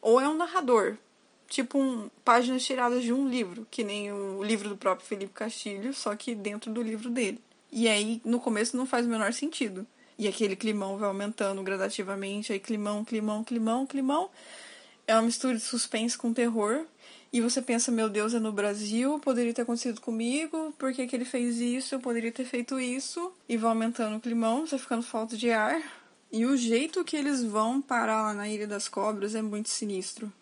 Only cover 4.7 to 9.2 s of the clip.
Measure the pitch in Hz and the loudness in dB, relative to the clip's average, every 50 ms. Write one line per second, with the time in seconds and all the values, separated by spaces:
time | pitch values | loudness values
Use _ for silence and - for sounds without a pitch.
4.7 | 208 196 - 202 185 - - - 220 196 196 196 - - 214 226 226 - - 214 | -6 -2 0 0 0 0 -2 -6 -6 -6 -6 -8 -6 -6 -6 -6 -6 -6 -8 -8
5.7 | 202 196 202 254 277 - - 226 208 214 - - 233 214 196 208 208 214 - 233 | -6 -4 -4 -6 -6 -4 -4 -4 -4 -4 -4 -6 -6 -4 -4 -6 -6 -6 -6 -6
6.7 | 220 233 240 220 220 214 220 247 233 254 240 190 202 233 - _ _ _ _ _ | -4 -4 -2 -2 -4 -6 -4 -4 -2 0 0 -2 -2 -6 -12 _ _ _ _ _
7.7 | - 226 226 226 214 208 208 214 233 226 - 226 233 240 240 262 226 208 220 240 | -2 2 4 4 4 4 2 0 -2 -2 0 0 0 2 2 0 2 2 0 0
8.7 | - 247 254 262 - 240 240 240 233 220 | 0 -2 -2 0 0 2 2 2 2 2